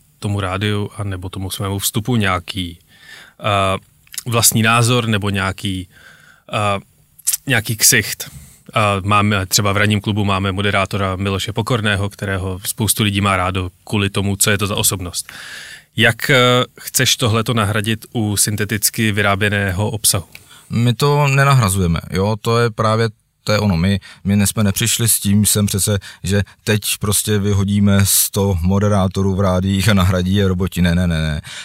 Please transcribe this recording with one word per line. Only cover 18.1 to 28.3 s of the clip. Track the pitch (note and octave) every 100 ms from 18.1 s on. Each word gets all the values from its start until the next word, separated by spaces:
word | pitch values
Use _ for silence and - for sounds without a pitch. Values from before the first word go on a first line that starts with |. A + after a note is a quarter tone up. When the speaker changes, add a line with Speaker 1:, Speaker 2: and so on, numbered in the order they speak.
Speaker 1:
u | A#2+ G#2 G2+
synteticky | - G#2 G#2 G#2+ - - A2
vyráběného | G2+ G#2 G2 G#2 G2+ G2 F2+ G#2
obsahu? | G#2+ - G2 - - - - -
Speaker 2:
My | G#2+ A#2+
to | A2+ C#3+ D3 C#3+
nenahrazujeme, | C3+ C#3 C3 G2+ G2 E2+ E2 -
jo, | F2+ G2+ G#2+
to | A#2 A#2
je | A#2+
právě, | A2 A2 A2 A2+ - _ _
to | -
je | G#2
ono. | G#2 E2
My, | F#2+ G2 - -
my | F#2 G#2 G2
jsme | A2+
nepřišli | G2+ - A2+ - A2+
s | -
tím | G3+ G#3 G3+
sem | G#2 G2+
přece, | G2 G#2+ G2 - -
že | F2+ G2+ - -
teď | - G#2+ - -
prostě | G#2 G2 - G#2
vyhodíme | G2+ G2 G2 G2+ G2+ G2
sto | G2 - -